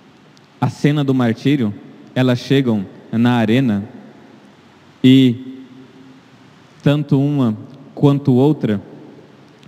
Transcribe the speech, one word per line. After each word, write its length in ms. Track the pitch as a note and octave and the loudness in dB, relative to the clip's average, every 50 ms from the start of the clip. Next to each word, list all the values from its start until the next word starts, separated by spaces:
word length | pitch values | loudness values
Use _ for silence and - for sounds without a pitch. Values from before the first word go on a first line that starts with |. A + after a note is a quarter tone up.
| _ - _ _ _ - - - - _ _ - | _ -20 _ _ _ -20 -20 -20 -20 _ _ -6
A 100 | B2 A#2+ | -6 -6
cena 340 | - - - D3 D3 D3+ C#3+ | -4 -2 -2 0 0 0 -2
do 100 | C3+ C3+ | -2 0
martírio, 600 | C3 B2 A2+ A2+ - - C3+ D3 C#3+ A#2 G#2 G2+ - - - - - - - - | 0 0 -2 -2 -2 -2 -2 0 0 -2 -4 -6 -8 -16 -20 -20 -20 -18 -10 -4
elas 260 | B2+ C3 B2+ A#2+ A#2+ | -2 0 0 0 -2
chegam 460 | - - C#3 C#3 C3+ A#2+ A2 G#2 F#2+ - - - - - | -2 -2 0 0 0 0 -2 -2 -4 -8 -14 -20 -14 -8
na 240 | - A2+ A#2 A#2+ B2 | -4 0 0 0 0
arena 480 | A#2+ A2+ G#2 A2+ C3 C#3 A#2+ G#2 G2 G#2 A2 - - - - - - - - - - - - - - - - _ - - - - _ - | 0 0 0 0 0 0 0 -2 -4 -6 -10 -14 -20 -20 -20 -20 -20 -20 -20 -20 -20 -20 -20 -20 -20 -20 -20 _ -20 -20 -20 -8 _ 4
e 600 | B2+ C3 C3+ C3 B2 A2+ A2+ - - - - - - - - - - - - - - - - - - - - - - - - - - - - - | 4 6 6 4 2 0 -2 -8 -16 -16 -18 -20 -20 -20 -20 -20 -20 -20 -20 -20 -20 -20 -20 -20 -20 -20 -20 -20 -20 -20 -20 -20 -20 -12 -2 0
tanto 360 | C#3+ C#3+ D3+ C#3+ - D#3 C3+ | 0 0 0 0 0 0 0
uma 380 | C#3 C#3+ D3 C#3+ B2+ A2+ G#2+ G#2+ - - - - - - - | 0 0 0 0 0 -2 -2 -4 -10 -18 -20 -20 -20 -16 -6
quanto 380 | - - C#3+ C#3 C#3+ C#3+ C#3 B2+ | 0 2 2 2 2 0 0 2
outra, 480 | A#2+ C3 D3+ D3+ D3+ - A2+ G#2 G2+ - - - - - - - - - - - - - - - - - | 4 4 2 0 0 -2 -4 -4 -4 -6 -12 -20 -20 -20 -20 -20 -20 -20 -20 -20 -20 -20 -20 -20 -20 -20